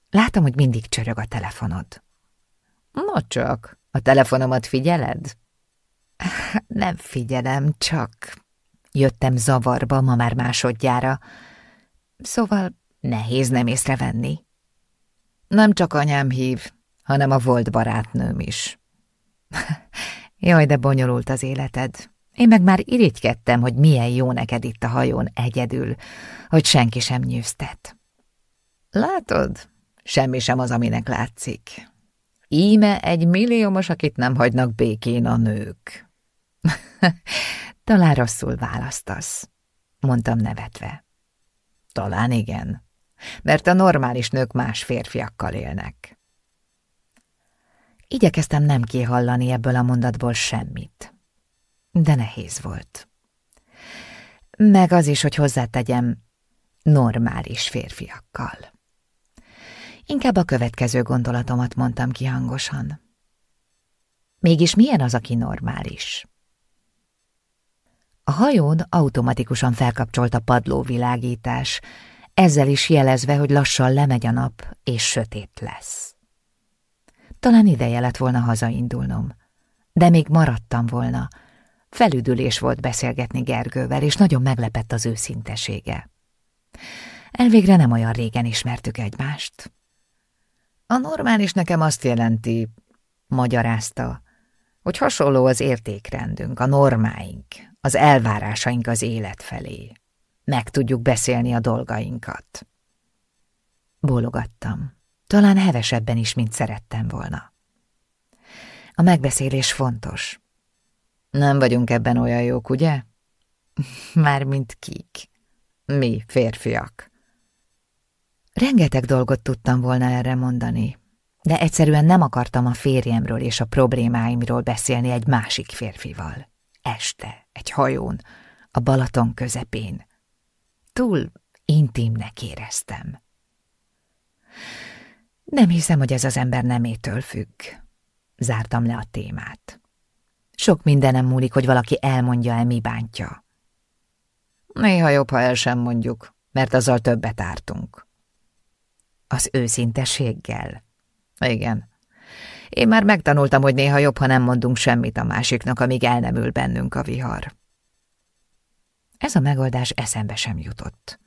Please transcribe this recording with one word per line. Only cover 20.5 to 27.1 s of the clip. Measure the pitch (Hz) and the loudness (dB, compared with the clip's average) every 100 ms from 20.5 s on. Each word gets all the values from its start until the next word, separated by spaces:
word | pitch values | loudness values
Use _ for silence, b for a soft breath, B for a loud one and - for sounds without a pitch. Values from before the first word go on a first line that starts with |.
| 170 147 | 6 6
de | 139 | 4
bonyolult | 135 135 127 123 117 | 2 2 0 -2 -4
az | 131 | -6
életed. | 131 135 135 127 135 - - _ _ | -4 -6 -6 -6 -8 -10 -20 _ _
Én | - 240 | 4 8
meg | 220 | 8
már | 180 185 | 8 4
irigykedtem, | - 247 185 - - 117 - 120 | 2 2 2 2 -2 -2 0 2
hogy | 123 | 2
milyen | 123 156 139 117 | 4 4 6 2
jó | 123 127 | 0 0
neked | 123 117 120 | -2 -4 -4
itt | 117 110 | -6 -6
a | 117 | -4
hajón | 127 127 123 117 | 0 0 -2 -4
egyedül, | - 120 123 123 127 117 110 B B B B B | -4 -4 -2 -4 -4 -6 -8 B B B B B
hogy | 160 | 2
senki | - 147 117 123 | 4 4 4 0
sem | - | -4